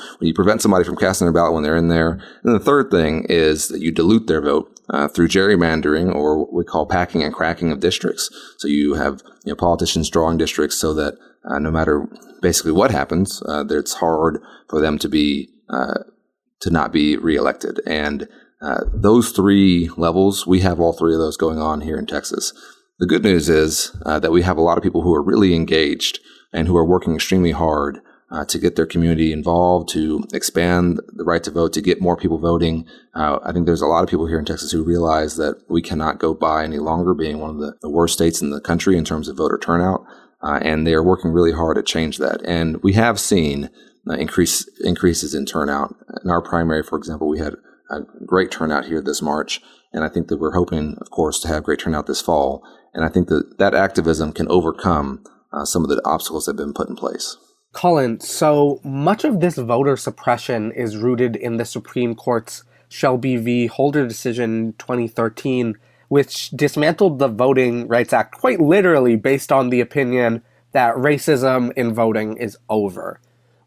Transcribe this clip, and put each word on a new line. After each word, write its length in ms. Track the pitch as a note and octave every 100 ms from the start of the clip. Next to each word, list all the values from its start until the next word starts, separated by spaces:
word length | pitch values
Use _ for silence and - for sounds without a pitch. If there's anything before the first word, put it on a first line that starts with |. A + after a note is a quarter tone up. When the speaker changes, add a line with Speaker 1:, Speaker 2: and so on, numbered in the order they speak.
| - -
Speaker 1:
when 80 | E2
you 60 |
prevent 280 | D#2+ F#2+ A2
somebody 240 | G#2+ F#2 F2
from 100 | D#2
casting 300 | F#2+ F#2 F2
their 80 |
ballot 200 | E2 E2+
when 100 | E2
they're 120 | D2+ E2
in 140 | E2+
there, 300 | E2 D#2+ E2 - -
and 120 | - A2
the 40 |
third 300 | C#3 C#3+ B2+
thing 360 | F2+ D#2+ D#2 -
is 400 | E2+ D#2 D#2 -
that 140 | D#2+
you 100 | D#2+
dilute 360 | D#2+ E2 A2+ A2
their 140 | D#2+
vote, 380 | C#2+ D2 - _ -
uh, 180 | C#2+ D2
through 200 | - E2+
gerrymandering 840 | F#2+ G2 G2 E2+ D#2+ D2 D#2 F2+ D2
or 240 | D2+ D#2
what 140 | C#2+
we 100 | F2
call 240 | F2 E2 D2+
packing 340 | F#2 F2 E2+
and 120 | D2+
cracking 380 | D#2 D#2+ E2 E2+
of 80 | D2
districts. 500 | E2 - - - - - - -
So 100 | D2+
you 280 | D2 D2 D2
have, 260 | C#2 C2+ - _ -
you 60 |
know, 40 | D2
politicians 540 | F2 E2 E2+ E2+ D#2+
drawing 280 | E2+ D#2+ E2
districts 420 | D#2 - D2 -
so 160 | E2 D#2
that, 200 | D2 - _ _ -
uh, 120 | C#2
no 100 | D#2
matter 380 | D#2+ D#2+ D2 - - - -
basically 300 | F2+ D#2+ E2
what 180 | D#2+ B2+
happens, 520 | E2 C2+ E2 F#2+ - -
uh, 180 | D2
that 140 | C#2+ D2+
it's 160 | C#2+
hard 480 | - E2+ D#2+ D#2+ D2+ - - _
for 140 | D#2
them 160 | D#2 D2+
to 100 | D2+
be, 420 | D#2 D2 C#2 C2+ _ _
uh, 300 | C2 B1+ - - _ _ _ _ _
to 100 | -
not 200 | E2 B1
be 260 | D#2+ D2+ D2+
reelected. 640 | D#2+ C#2+ C#2 - - - -
And, 420 | D#2 D2 D2 C#2+ - _ _
uh, 220 | D2+ C2+ -
those 380 | - G2+ A#2+ A2+
three 580 | - G2 G2 G2 F2 E2 D#2+
levels, 500 | E2 F2 G2 G2 -
we 140 | F#2
have 180 | F#2+ E2+
all 140 | E2
three 200 | D#2+ E2
of 60 | D#2+
those 180 | D#2+ -
going 220 | D#2+ D#2+
on 220 | D#2 D2+
here 160 | D#2 D2
in 80 | D2+
Texas. 460 | D2+ - - - - - - _ _
The 100 | F2+
good 160 | F2+
news 240 | G#2 F2+ D2+
is, 480 | D#2 D#2 D2+ - - -
uh, 140 | D#2
that 120 | E2
we 100 | E2+
have 160 | F2 D#2+
a 40 |
lot 160 | E2 E2+
of 60 |
people 180 | F#2 E2+
who 120 | F2
are 100 | D#2
really 300 | D2 A2 F#2+
engaged 640 | E2+ E2 D#2+ D2+ D2+ - - - - _
and 160 | E2+ E2
who 80 | F2
are 100 | D#2+
working 280 | F#2 -
extremely 380 | D#2 - F#2+ F2
hard, 480 | D2+ D#2+ D2+ C#2+ C#2 _ _ _
uh, 140 | D#2 D2
to 140 | D#2+
get 160 | F2 E2
their 100 | D#2+
community 460 | F2 E2 E2 D#2+
involved, 580 | D#2 D#2 E2+ F2+ F2+ E2
to 340 | E2+ D#2 D2+ -
expand 640 | D2+ - - F2 F2+ F2+ E2+ -
the 100 | -
right 200 | E2+ E2+
to 80 | -
vote, 220 | E2+ E2
to 80 | D#2+
get 200 | F2+ F2
more 160 | F2+ E2+
people 200 | F2 E2
voting. 480 | E2+ E2+ E2 E2 D#2+ - _ D#2+
Uh, 240 | D2+ C#2+
I 80 | -
think 140 | E2+ E2
there's 160 | E2
a 60 | D2
lot 160 | E2
of 60 | F2+
people 180 | D#2+ E2
here 100 | E2
in 80 | D2+
Texas 260 | E2 -
who 120 | E2
realize 540 | D#2+ E2+ E2 D#2 D2+ D#2+
that 180 | D2 - _
we 140 | E2
cannot 380 | E2+ D#2+ D#2 -
go 140 | D#2+
by 300 | D#2 D#2+ D#2
any 140 | D#2 D2+
longer 340 | D2+ E2 F2
being 260 | D#2+ D#2 D2+
one 100 | D#2
of 80 | D2+
the, 180 | D2 -
the 80 | D2+
worst 240 | D#2+ E2+
states 280 | - E2 E2
in 80 | D2
the 120 | C#2+
country 360 | - E2+ - F2+
in 80 | D#2
terms 220 | D#2 D2+
of 100 | D2
voter 200 | D#2 -
turnout, 480 | - E2+ F2+ F#2+ - - _ _
uh, 160 | D2+ D2
and 240 | D#2 D#2 D#2+
they 80 |
are 100 | D#2+
working 280 | E2 F#2 E2+
really 220 | E2+ E2+
hard 240 | D#2+ E2 D2+
to 60 |
change 340 | - E2 D#2 -
that. 240 | C2 - -
And 380 | E2+ E2 D#2+
we 100 | G2
have 260 | G2 A2+ G2+
seen, 500 | - G2+ D2+ C#2 C#2+ - - _ -
uh, 60 |
increase, 560 | D2+ D#2 - E2+ - - _
increases 520 | - F2 F2+ E2 D2
in 120 | D2+ C#2+
turnout. 500 | E2 C#2+ C#2+ C#2+ - _ -
In 60 | F2+
our 120 | E2+
primary, 420 | E2 E2+ E2 D#2
for 140 | D2+ D#2
example, 300 | D2 D2+ D#2
we 120 | D2+
had 160 | D2+ - _ _ _
a 120 | D2 - - -
great 240 | F2+ F2+
turnout 340 | - D#2+ D2 C2+
here 160 | D#2+
this 220 | C#2+ C#2+
March, 360 | D2+ D2 D#2 - - _ _
and 120 | D#2+
I 60 | D#2
think 180 | F2 E2+
that 120 | D#2+
we're 140 | D#2
hoping, 440 | F2+ F2 E2 D2+ -
of 80 | -
course, 300 | - D#2 D2
to 80 | -
have 160 | D2+
great 160 | D2+ D2
turnout 260 | - D#2 D2
this 160 | C#2
fall. 420 | - D#2 C#2 C#2 - - _
And 100 | -
I 60 | D#2+
think 180 | F#2 E2+
that 280 | D#2 - -
that 160 | G2
activism 600 | - G2 - D#2+ D#2 D#2
can 140 | - D#2+
overcome, 760 | F2+ D#2+ - F#2+ D#2+ C#2 C2+ - _ _
uh, 140 | D2 C#2+
some 180 | F2+
of 60 | D2+
the 100 | C#2+ -
obstacles 400 | D#2+ - D#2+ D#2+
that 60 |
have 60 | D2
been 160 | D2
put 160 | C#2+ -
in 60 | -
place. 420 | - - - - _ _ _
Speaker 2:
Colin, 480 | - F3 E3 B2+ A2+
so 600 | - - D#3 D3 C#3+ C3+
much 400 | C#3+ C3+ D#3 G#3+
of 180 | D#4 G#3
this 140 | F3 D3+
voter 380 | A#2 A#2 C#3 C3
suppression 760 | - - - A#2 - A#2 G#2+
is 260 | - A#2 G#2+
rooted 380 | A#2+ A#2+ B2 G#2+
in 220 | A#2+ A2+
the 80 | A#2
Supreme 500 | B2+ - - A#2+ A#2
Court's 480 | - A#2 A2+ - _ _ _
Shelby 500 | - C#3+ B2+ C3 B2
v. 300 | A2+ A#2+ A#2+
Holder 400 | - C#3 D3 B2+
decision 580 | A2 B2+ A#2 A#2 A2+ A2+
in 80 |
twenty 340 | A2 - B2 A#2
thirteen, 680 | - A2+ A#2 C#3 B2+ A#2 G#2+ _ _ _
which 420 | C#3+ C3 - -
dismantled 720 | C3 C#3+ - D3+ - G3 C3+
the 80 | C3+
Voting 600 | G#2+ B2+ C3 B2+ A#2+ A#2
Rights 240 | A#2 A#2+
Act 240 | B2 - -
quite 200 | B3+ G#3
literally 560 | D3+ F#3+ F#3 D3+ B2+ A2+
based 360 | C3 C#3 -
on 180 | C3+ B2+
the 120 | B2
opinion 600 | A#2 D3 B2+ B2+ A#2+ A2+ - _ _
that 240 | C#3 A#2+ B2
racism 760 | C#3 C#3+ - C#3+ C3 B2+ B2
in 200 | C3+ A#2+
voting 440 | A2+ A2+ A2 G#2+ G#2+
is 200 | A2+ - -
over. 520 | A2 G2+ F2+ F#2 - _ _ _ _